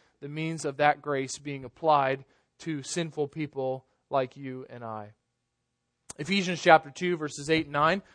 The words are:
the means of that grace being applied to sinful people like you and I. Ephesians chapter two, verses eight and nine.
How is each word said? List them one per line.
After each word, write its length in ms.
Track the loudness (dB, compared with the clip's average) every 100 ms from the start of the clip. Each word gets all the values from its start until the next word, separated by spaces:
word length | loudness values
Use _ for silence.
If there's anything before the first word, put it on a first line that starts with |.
| _ _
the 80 | -10
means 360 | -6 -4 -4
of 140 | -6 2
that 240 | 4 4
grace 380 | -2 -2 -4 -8
being 260 | -10 -10 -12
applied 580 | -2 4 4 4 -2 -6 _ _ _
to 240 | -8 -8
sinful 460 | -6 -6 -4 -4 -6
people 540 | -4 -8 -4 -4 -6 -10 _ _
like 260 | -2 -2 -6
you 300 | -12 -12 -14
and 140 | -14
I. 300 | -10 -10 -12 _ _ _ _ _ _ _ _ _ _ -12
Ephesians 420 | -2 0 0 2
chapter 300 | 8 8 6
two, 260 | -4 -4 -2
verses 320 | -4 -8 0
eight 160 | 0 0
and 80 |
nine. 300 | 2 2 2 -4